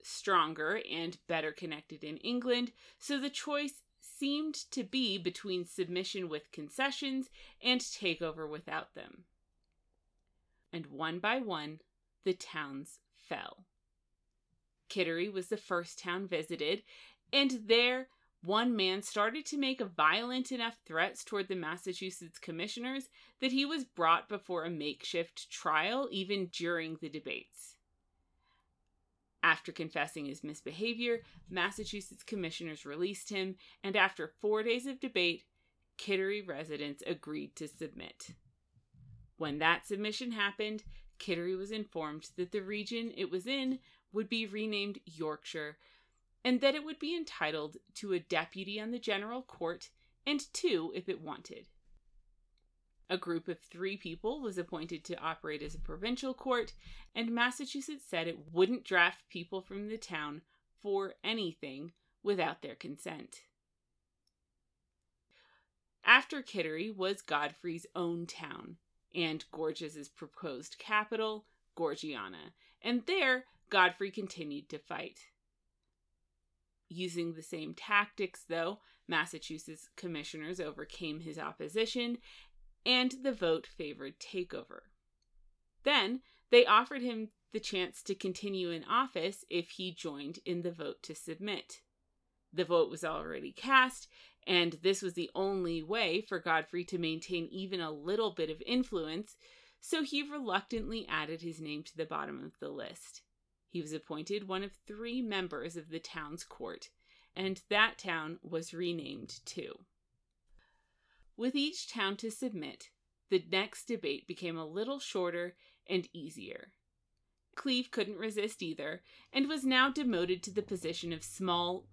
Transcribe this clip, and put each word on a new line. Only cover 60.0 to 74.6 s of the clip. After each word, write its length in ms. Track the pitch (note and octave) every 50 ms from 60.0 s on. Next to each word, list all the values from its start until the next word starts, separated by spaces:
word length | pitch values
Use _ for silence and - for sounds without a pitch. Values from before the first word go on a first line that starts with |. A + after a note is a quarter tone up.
| - - F3+ D#3 D3+ D3 D3 D#3 - _ _ _ _ _ _ _
for 340 | - G#3 G3 G3 G3 F#3 - - -
anything 680 | G3+ A3+ A3+ G3 E3+ D#3+ - - C#3 C3 C#3 D3+ E3+ - _ _ _ _ _ -
without 380 | G3+ G3+ F3+ D#3+ C#3+ D#3+ -
their 140 | - - A#2
consent. 640 | - - - D3 - - F3 D#3+ D3+ - - - - - _ _ _ _ _ _ _ _ _ _ _ _ _ _ _ _ _ _ _ _ _ _ _ _ _ _ _ _ _ _ _ _ _ _ _ _ _ _ - _ _ _ _ _ _ _ _ _ _ _ _ -
After 360 | A3 A#3+ C4+ C4 - D#4 C#4
Kittery 500 | - - - F#3+ D#3+ D#3+ D#3 E3 F#3 A3 G#3+
was 260 | F#3+ F#3 F#3+ G3 F#3+
Godfrey's 640 | - - D3+ D3 D3 D3 D3+ - - F3 D#3+ E3+ - - _
own 300 | F#3 F3 E3+ E3+ E3+ E3+
town, 500 | E3+ - - E3+ C#3+ - - - - E3+ - _ _ _ _ _ _ -
and 280 | F3 E3+ D#3+ D#3 D#3 - -
Gorges's 580 | - D#3+ D#3+ D#3 D#3 - E3+ D3 D#3 D3+ C#3+ -
proposed 680 | _ - D#3+ - - - F#3 D#3 C3+ B2+ D#3 - -
capital, 680 | - - - G#3+ G#3+ G#3+ G#3+ A3+ G#3+ A3 A3 G#3+ G#3+ - _ _ _ _ _ _
Gorgiana, 800 | - E3 D3+ C#3+ - - D#3 C#3 A2+ G2 F#2 F#2 D#2+ D2+ - - _ _ - _ _
and 220 | - A3+ B3 A#3+ -
there 400 | - F#4 F#4+ D4 C4 B3+ B3+ C4 - _ _ _ _
Godfrey 420 | - E3+ F3+ F3+ F3 - G3 G3
continued 580 | - A3 F#3+ F#3 - E3+ D#3+ D3 C#3+ D3